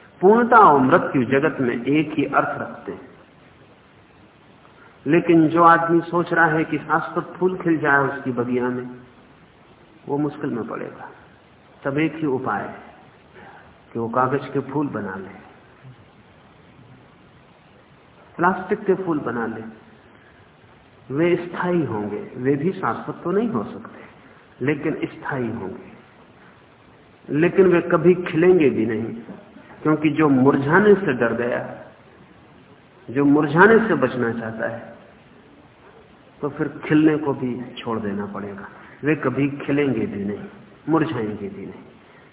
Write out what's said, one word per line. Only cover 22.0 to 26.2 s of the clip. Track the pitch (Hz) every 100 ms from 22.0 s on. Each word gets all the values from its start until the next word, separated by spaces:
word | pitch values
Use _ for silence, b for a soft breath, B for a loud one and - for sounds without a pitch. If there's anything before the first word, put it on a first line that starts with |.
| 104 101 - 131
वे | 127 143
भी | 170
शाश्वत | - 123 107 - 147
तो | 170
नहीं | 190 233
हो | 120
सकते, | 101 - - - - - - - _ - 127
लेकिन | 147 156 139 160
स्थायी | - - 139 117
होंगे। | 113 92 - - - - -